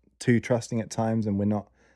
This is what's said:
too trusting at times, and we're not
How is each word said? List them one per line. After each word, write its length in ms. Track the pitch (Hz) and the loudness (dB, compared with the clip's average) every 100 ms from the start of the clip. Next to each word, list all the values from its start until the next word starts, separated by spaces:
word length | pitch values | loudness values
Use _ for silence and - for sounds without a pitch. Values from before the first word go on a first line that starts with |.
| _ - | _ -4
too 220 | - 117 | 2 2
trusting 400 | - 120 - 113 | 2 -2 -2 -6
at 100 | 101 | -4
times, 360 | - 110 113 107 | -2 0 0 0
and 120 | 98 | 0
we're 60 | |
not 240 | 104 104 - _ _ | 0 -2 -6 _ _